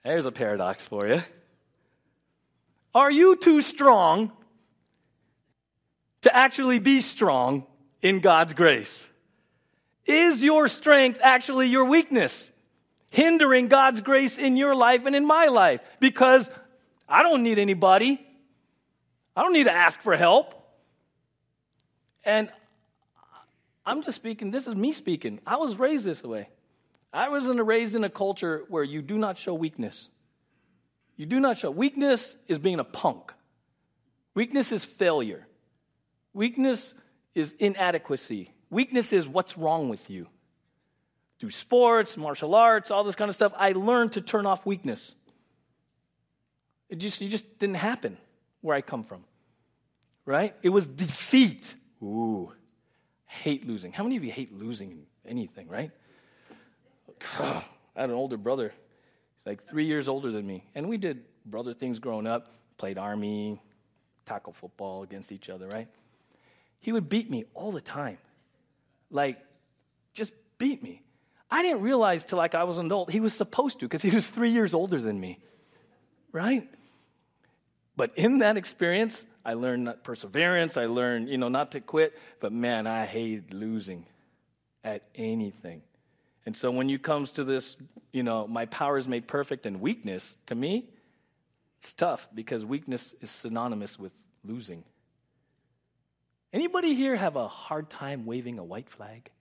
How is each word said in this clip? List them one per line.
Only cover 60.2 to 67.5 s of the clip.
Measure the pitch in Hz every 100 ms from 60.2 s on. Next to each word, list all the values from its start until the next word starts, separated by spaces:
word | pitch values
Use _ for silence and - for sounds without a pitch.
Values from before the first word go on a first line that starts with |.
| 135
than | 107 98
me. | 92 _ 143
And | 170
we | 226
did | 185 131 _ _ 107
brother | 107 120
things | 120 131 113
growing | 127 110 110
up, | 117 - _ _ _
played | 98 92
army, | 101 104 104 104 107 104 _ _ _ _ _ _ -
tackle | 104 -
football | - 90 _ 98 95
against | 98 98 98
each | 98 -
other, | 92 95
right? | 110 113 _ _ _ _ _ _ _ _ _
He | -
would | 226 151
beat | 208 226
me | 123 -